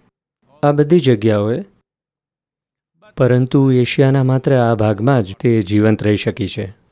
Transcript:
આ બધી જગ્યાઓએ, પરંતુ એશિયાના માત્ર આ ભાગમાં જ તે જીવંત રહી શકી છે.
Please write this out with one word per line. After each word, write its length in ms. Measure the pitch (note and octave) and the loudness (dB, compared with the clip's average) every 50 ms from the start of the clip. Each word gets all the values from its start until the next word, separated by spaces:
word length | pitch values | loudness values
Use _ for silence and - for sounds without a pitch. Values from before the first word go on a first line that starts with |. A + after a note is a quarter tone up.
| _ _ _ _ _ _ _ _ _ _ _ _ - | _ _ _ _ _ _ _ _ _ _ _ _ -2
આ 100 | C#3+ D3 | 0 0
બધી 280 | D3 D3 C#3+ F3 F3 | 0 0 2 2 2
જગ્યાઓએ, 640 | C3+ C3 A#2+ G2+ G#2+ A2+ G#2 G#2 G#2 G#2+ A#2+ D#3 G3+ - _ _ _ _ _ _ _ _ _ _ _ _ _ _ _ _ _ _ _ _ _ _ _ _ _ _ _ - - | 2 2 0 2 2 0 0 0 0 -2 -4 -6 -8 -12 _ _ _ _ _ _ _ _ _ _ _ _ _ _ _ _ _ _ _ _ _ _ _ _ _ _ _ -12 -6
પરંતુ 540 | - C3 B2 B2 B2 C3 B2+ - C#3+ C3+ C3+ | -2 0 0 2 0 0 0 0 2 2 2
એશિયાના 540 | C3 B2 B2 - - - C3+ C3+ C3+ C#3 C3 | 2 2 0 0 0 0 2 2 2 2 0
માત્ર 340 | C3 C3 C3 - C#3+ C3+ B2 | 0 0 0 0 0 0 2
આ 160 | A#2+ A#2 A#2 | 2 0 0
ભાગમાં 480 | G#2+ G#2+ G#2+ G#2+ F#2+ A2 C3+ C#3 B2 G2+ | 0 0 -2 -2 0 0 0 0 0 -2
જ 140 | F2+ G2 - | -4 -6 -4
તે 220 | - B2 A2+ A2+ G2+ | -2 0 0 0 0
જીવંત 400 | F2 G#2 G#2 G#2+ A2 G#2+ - G2 | 0 0 2 2 2 0 0 0
રહી 140 | G#2 G#2 | -2 -2
શકી 320 | G2 - A2 G2+ - G2+ F#2 | -2 -2 -4 -6 -6 -6 -8
છે. 260 | - A2 G2+ G2 - _ _ _ | -8 -10 -12 -12 -14 _ _ _